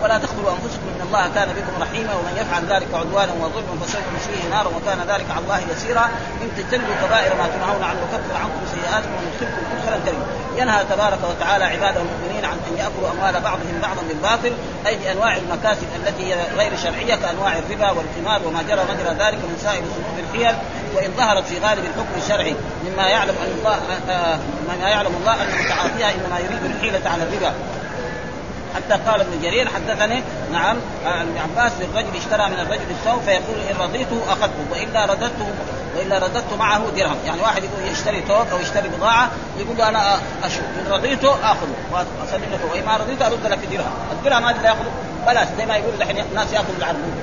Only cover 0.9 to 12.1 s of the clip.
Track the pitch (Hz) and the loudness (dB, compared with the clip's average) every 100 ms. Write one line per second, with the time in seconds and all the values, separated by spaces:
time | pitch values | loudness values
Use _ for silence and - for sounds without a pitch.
0.9 | 180 180 208 175 196 190 185 175 - 165 | -6 -2 0 2 2 0 -2 -4 -4 -4
1.9 | 220 220 196 175 180 220 175 170 196 180 | -2 -2 -2 -2 -2 -2 -2 2 0 2
2.9 | 170 165 196 190 170 160 220 202 170 170 | -2 0 2 2 0 -2 -4 -6 -6 -4
3.9 | 208 185 185 - 202 175 202 190 170 190 | -4 -4 -4 -4 -4 0 0 0 0 -2
4.9 | 185 175 202 - 160 180 196 170 160 226 | -2 0 0 0 -4 0 -2 0 -4 0
5.9 | 233 - - - - 226 - 190 247 214 | 4 4 2 -6 -6 -6 -6 0 0 0
6.9 | 202 190 220 190 185 170 - 180 202 185 | 0 4 4 4 2 0 0 0 0 0
7.9 | 175 175 226 - 185 208 165 - 175 175 | -2 -2 -4 -4 -4 -2 -4 -4 -4 0
8.9 | 214 220 - 175 165 240 - 165 165 - | -2 -2 -4 -4 -4 -4 -4 -4 -4 -2
9.9 | 208 190 156 - - - - 254 214 196 | 0 0 -2 -4 -6 -4 0 2 2 2
10.9 | 190 208 196 180 170 170 202 185 170 196 | 2 2 2 -2 0 2 4 4 2 2
11.9 | 190 170 | 2 -2